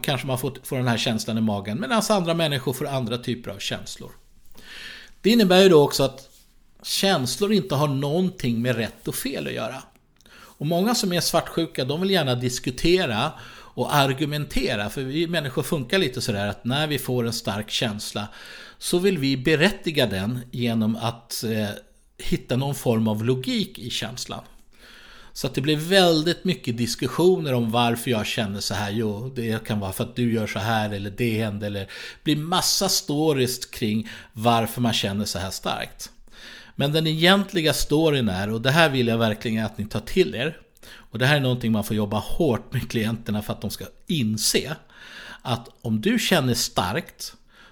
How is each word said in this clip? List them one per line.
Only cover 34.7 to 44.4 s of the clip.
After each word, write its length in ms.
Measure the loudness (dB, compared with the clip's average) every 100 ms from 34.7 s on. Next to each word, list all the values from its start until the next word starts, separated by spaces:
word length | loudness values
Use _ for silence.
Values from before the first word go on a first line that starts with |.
| 0
man 120 | 0
känner 320 | 0 0 -2 -2
så 140 | -4
här 120 | -6
starkt. 600 | -6 -6 -6 -8 -12 -18 -18 -20 -20 -20 -20 -14 -4
Men 160 | 0
den 140 | 0 0
egentliga 640 | 2 6 6 4 0 2
storyn 560 | 2 2 4 4 4 2
är, 220 | 0 -2
och 100 | -2
det 100 | 2
här 180 | 4 4
vill 180 | 4 2
jag 120 | 2
verkligen 480 | 0 0 -2 -2 -2
att 120 | -4
ni 60 | -6
tar 160 | -6
till 340 | -2 2 2 0
er. 240 | -6 -6 -16 _ -20
Och 320 | -20 -12 0
det 80 | 2
här 100 | 4
är 40 |
någonting 320 | 2 0 2
man 120 | 0 0
får 120 | -2
jobba 220 | 0 -2
hårt 540 | 0 2 2 0 -2
med 180 | -6 -4
klienterna 520 | -2 -2 -4 -4 -4
för 100 | -4
att 80 | -6
de 100 | -8
ska 140 | -8 -12 -16 -4
inse. 680 | 0 0 0